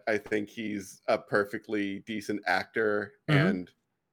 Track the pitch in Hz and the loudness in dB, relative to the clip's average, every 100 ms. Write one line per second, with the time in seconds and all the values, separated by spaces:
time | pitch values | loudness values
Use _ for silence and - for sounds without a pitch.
0 | - 107 - 107 101 - 107 101 92 - | 0 -2 0 -2 -2 -6 -6 -6 -8 -6
1 | - 110 - 107 101 110 - 107 101 98 | 0 0 2 0 0 -4 -4 -2 -2 -6
2 | - 107 101 104 - 92 - 117 110 104 | -8 -6 -4 -4 0 0 0 0 0 0
3 | 101 - - 147 170 190 87 _ _ _ | -4 -6 2 4 4 0 -6 _ _ _
4 | _ | _